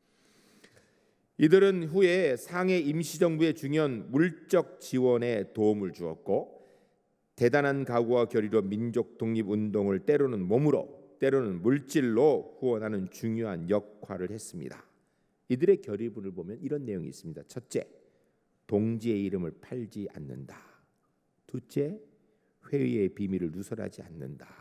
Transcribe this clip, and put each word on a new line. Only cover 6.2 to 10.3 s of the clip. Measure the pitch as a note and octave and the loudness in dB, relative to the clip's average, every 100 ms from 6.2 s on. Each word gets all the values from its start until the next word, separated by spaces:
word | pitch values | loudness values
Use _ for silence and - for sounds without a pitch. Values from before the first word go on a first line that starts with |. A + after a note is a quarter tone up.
| - A2 - - - _ _ _ _ _ _ - | -2 -2 -2 -12 -20 _ _ _ _ _ _ 0
대단한 | A#2+ C#3+ C#3+ C#3 | 2 4 2 0
각오와 | B2+ A#2 A#2 B2 A#2 | -2 0 2 2 2
결의로 | A#2 G#2+ A2 | 0 0 0
민족 | G2 G#2 A#2 A#2 G#2+ - | 0 -2 -2 -2 -4 -6
독립운동을 | A2+ A2+ G2 G#2+ G#2+ G2+ G2+ F#2+ | -4 -2 -2 -2 -2 0 0 0
때로는 | - D3 C3+ | 2 2 2